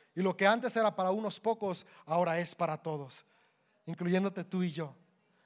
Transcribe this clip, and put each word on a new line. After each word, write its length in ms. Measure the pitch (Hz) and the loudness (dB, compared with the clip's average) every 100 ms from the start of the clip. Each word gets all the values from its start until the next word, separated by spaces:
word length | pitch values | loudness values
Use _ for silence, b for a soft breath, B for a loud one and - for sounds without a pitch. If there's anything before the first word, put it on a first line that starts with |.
| b | b
Y 80 | - | -2
lo 160 | 190 180 | 0 4
que 80 | 196 | 4
antes 300 | 226 247 226 | 4 2 2
era 200 | 220 190 | 2 2
para 140 | 185 | 0
unos 300 | 202 214 - | 0 -2 -2
pocos, 480 | 220 220 202 175 - B - | -2 -2 -2 -4 -8 B -2
ahora 320 | 165 175 165 | 0 2 0
es 160 | 175 | -2
para 240 | - 170 156 | -2 -2 -2
todos, 480 | 160 151 135 - - b b b b b - | -6 -6 -8 -14 -18 b b b b b -12
incluyéndote 560 | 170 175 185 196 190 | -6 2 2 2 -2
tú 180 | 175 185 | -4 -2
y 100 | 180 | -2
yo. 240 | 151 151 131 _ _ b b | -4 -8 -10 _ _ b b